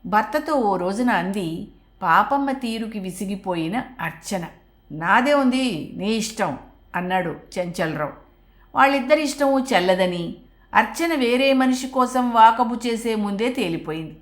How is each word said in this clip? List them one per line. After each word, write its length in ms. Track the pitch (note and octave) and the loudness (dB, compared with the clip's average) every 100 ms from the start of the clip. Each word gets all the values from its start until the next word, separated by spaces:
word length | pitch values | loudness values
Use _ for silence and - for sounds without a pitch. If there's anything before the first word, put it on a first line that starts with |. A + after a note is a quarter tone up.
| F3 | 0
భర్తతో 460 | G#3 A3 D4+ D4 | 0 0 -4 -2
ఓ 240 | D4 G#3+ F#3 | 0 2 0
రోజున 340 | F3+ G3+ B3 | -2 0 0
అంది 580 | G3 F3+ G#3 E3+ E3 G#3 - _ _ | 0 0 -4 -4 -6 -10 -18 _ _
పాపమ్మ 480 | F3+ E3+ G#3 C#4 C#4 | 2 4 4 0 -2
తీరుకి 480 | C4 A#3 A3+ A3 G#3+ | -4 -4 -6 -6 -8
విసిగిపోయిన 840 | F#3 F3+ G3 G3 F#3+ F3 D#3+ A3+ - - | -8 -8 -6 -6 -4 -4 -2 -4 -8 -8
అర్చన. 440 | E3 - - G3 D#3+ - _ _ _ | -10 -8 -8 -6 -8 -16 _ _ _
"నాదే 420 | D3+ E3+ G#3 B3 | -6 2 4 4
ఉంది, 580 | C#4+ C4 B3+ B3+ E3 - - | 4 4 2 0 -2 -8 -6
నీ 120 | G3 | -2
ఇష్టం," 500 | A3+ G#3+ - F3+ C3 - _ _ F3 | -2 -4 -4 -4 -4 -14 _ _ -6
అన్నాడు 400 | F3+ F#3 F3 - - - | -2 -2 -2 -8 -10 -6
చెంచలరావు. 540 | F3 E3+ D#3+ C#3+ D3 - - _ _ _ _ | -6 -4 -4 -2 -6 -8 -20 _ _ _ _
వాళ్ళిద్దరి 480 | A#3+ C4+ C#4 B3 D4+ | 4 4 4 2 2
ఇష్టమూ 380 | D4 - C#4 C4+ | 2 0 2 2
చెల్లదని 760 | C4 G3+ F3+ F#3 F#3 F3 E3+ - - _ _ | 2 2 4 2 2 0 -6 -10 -20 _ _
అర్చన 400 | - A3+ - E4+ | 0 0 -2 -2
వేరే 380 | D#4 A#3+ B3 C4+ | 0 2 2 4
మనిషి 340 | C4 C4 B3+ C4 | 4 2 0 -2
కోసం 440 | C4 B3 B3+ B3 | -2 0 0 0
వాకబు 440 | A#3 A3+ A#3 A#3 A#3 A#3+ | 6 6 6 -2 -2 -4
చేసే 280 | A3+ A3+ | -4 -2
ముందే 340 | A3 G3+ G3+ A#3+ | -2 -2 -2 -2
తేలిపోయింది. 680 | B3+ F#3 E3 D#3+ D#3 D#3 D3+ | -2 -4 -4 -6 -8 -10 -14